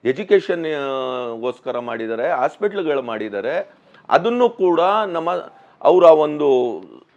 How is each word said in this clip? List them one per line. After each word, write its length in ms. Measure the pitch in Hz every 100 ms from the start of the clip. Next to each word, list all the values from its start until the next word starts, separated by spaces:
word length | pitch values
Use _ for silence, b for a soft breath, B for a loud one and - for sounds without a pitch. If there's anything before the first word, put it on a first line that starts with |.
| 175
ಎಜುಕೇಷನ್, 600 | - - 202 - 175 160
ಆ, 720 | 151 139 135 131 127 123 113
ಗೋಸ್ಕರ 400 | 123 120 131 120
ಮಾಡಿದ್ದಾರೆ, 520 | 120 117 113 113 147
ಹಾಸ್ಪಿಟ್ಲ್‌ಗಳು 720 | 151 143 - 202 196 160 139
ಮಾಡಿದ್ದಾರೆ. 680 | 123 110 110 101 110 175 - b b b -
ಅದನ್ನು 400 | 143 196 240 240
ಕೂಡ 320 | 233 185 165 180 208 208
ನಮ್ಮ, 240 | 170 165 175 - b b b
ಅವರ 220 | 131 180
ಒಂದು 800 | 175 156 151 147 147 127 123 87 90 57 _